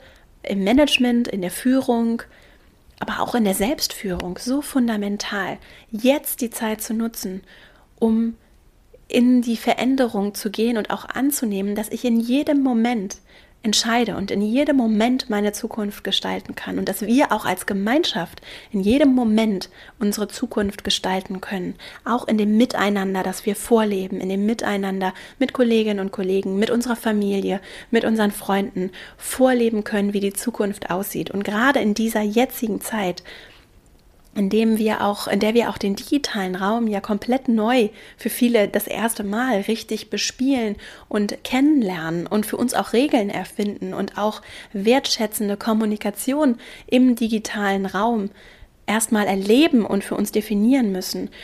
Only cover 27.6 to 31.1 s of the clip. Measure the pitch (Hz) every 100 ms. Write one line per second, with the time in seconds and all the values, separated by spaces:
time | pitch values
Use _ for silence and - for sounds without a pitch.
27.6 | - - - 233 233 220 208 - - 196
28.6 | 196 185 185 - - - - - 262 247
29.6 | 226 220 208 214 202 202 196 - - -
30.6 | 208 208 - 180 202